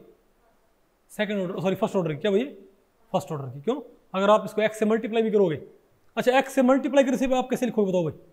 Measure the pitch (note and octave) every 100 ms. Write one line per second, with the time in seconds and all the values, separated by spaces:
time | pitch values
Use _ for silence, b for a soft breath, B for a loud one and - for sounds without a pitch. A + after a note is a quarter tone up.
0 | - _ _ _ _ _ _ _ _ _
1 | _ - G#3 G#3 F3+ G3+ F#3 F#3+ A3 G3
2 | D#3+ D3+ G#3 G3+ C#4 - - _ _ _
3 | _ F#3 - D3+ C3+ C#3 G#3+ C#4 - -
4 | _ F#3 G3+ G#3 G3 - G#3+ - G#3+ A3+
5 | A3+ A3+ A3 G#3 F3+ C#3+ - - _ _
6 | _ - B3 C4 C4+ - B3+ C4+ C#4 C#4
7 | C4+ A3+ C4 B3+ B3+ - A#3+ - G3 F3+
8 | D#3 - -